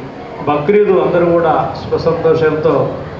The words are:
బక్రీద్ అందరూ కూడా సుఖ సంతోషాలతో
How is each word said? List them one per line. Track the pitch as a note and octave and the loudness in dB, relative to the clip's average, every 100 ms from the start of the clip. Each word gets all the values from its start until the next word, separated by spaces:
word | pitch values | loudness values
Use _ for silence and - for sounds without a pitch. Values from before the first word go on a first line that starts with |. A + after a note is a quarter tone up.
| - - - - C#3+ | -12 -14 -14 -8 -4
బక్రీద్ | D3 D3 G#3 G3 F3+ - | -2 2 2 4 2 2
అందరూ | F3 E3+ | 2 2
కూడా | E3+ E3 C3+ - - | 2 2 0 -2 -6
సుఖ | - D#3 E3 | -4 -2 0
సంతోషాలతో | D#3 D#3+ D#3+ D#3 D3 D#3 C#3 - - - | 0 2 2 2 2 0 2 0 -4 -10